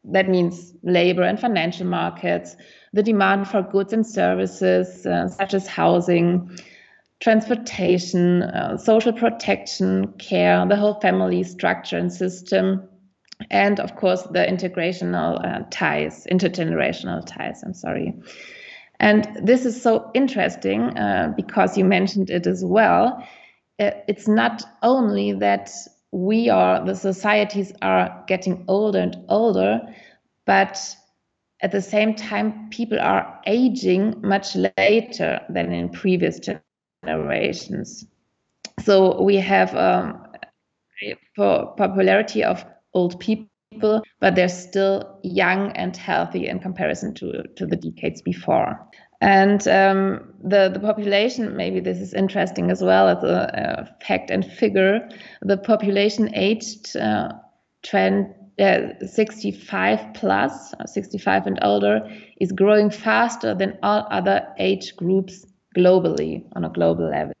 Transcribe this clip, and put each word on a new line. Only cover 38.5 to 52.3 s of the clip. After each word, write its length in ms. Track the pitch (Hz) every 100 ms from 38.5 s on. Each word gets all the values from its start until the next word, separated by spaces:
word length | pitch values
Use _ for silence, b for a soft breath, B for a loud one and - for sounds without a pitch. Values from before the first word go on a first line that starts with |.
| _ - -
So 420 | - 190 190 -
we 140 | 190 196
have, 380 | 185 190 185 -
um, 480 | 185 180 160 - - - - _ _ _ _ -
a 140 | 208 - _ -
po-, 380 | 202 170 - -
popularity 680 | 190 190 190 190 220 214
of 200 | - 185 - _ _
old 260 | 185 180 175
people, 840 | - 220 - _ _ 214 214 220 214 _
but 160 | 190 185
they're 120 | 180
still 720 | 180 - 196 196 196 - -
young 480 | 185 180 175 190 202
and 260 | - 185 180
healthy 500 | - 170 170 180 -
in 120 | 185
comparison 560 | 190 180 156 - - -
to, 260 | 185 - - -
to 100 | 170
the 100 | 170
decades 460 | 165 - - -
before. 580 | - - - - - - - b b _
And, 460 | 202 196 196 202 -
um, 640 | 190 196 190 196 - - -
the, 260 | 180 202 190
the 80 | 190
population, 760 | 208 214 202 196 233 247 208 -
maybe 240 | 180 185
this 200 | 180 185
is 140 | 190
interesting 560 | 196 190